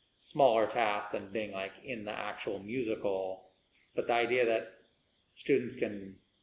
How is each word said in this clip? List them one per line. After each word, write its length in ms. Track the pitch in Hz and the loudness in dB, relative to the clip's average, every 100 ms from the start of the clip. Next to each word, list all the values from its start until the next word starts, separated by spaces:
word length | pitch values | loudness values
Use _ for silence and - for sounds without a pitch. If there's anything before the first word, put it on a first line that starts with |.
| _ _ | _ _
smaller 460 | - 151 135 110 107 | -6 4 6 6 4
task 440 | 123 110 104 - | 2 2 0 -2
than 180 | 110 98 | -6 -4
being, 180 | 110 104 | -4 -4
like, 200 | 98 98 - | -4 -6 -8
in 220 | 139 117 104 | -10 -8 -6
the 60 | |
actual 480 | 107 104 - - 98 | -6 -6 -6 -6 -6
musical. 880 | 101 127 110 107 104 95 95 95 - _ _ _ _ - | -4 -2 -2 -2 0 -2 -2 -6 -14 _ _ _ _ -4
But 120 | - | 0
the 60 | |
idea 320 | 117 117 127 117 | 2 2 2 4
that 240 | 113 - - _ _ _ _ _ | 2 -2 -14 _ _ _ _ _
students 420 | - - 131 120 - | -8 2 2 2 -4
can 400 | 113 104 95 95 _ _ | -4 -4 -10 -14 _ _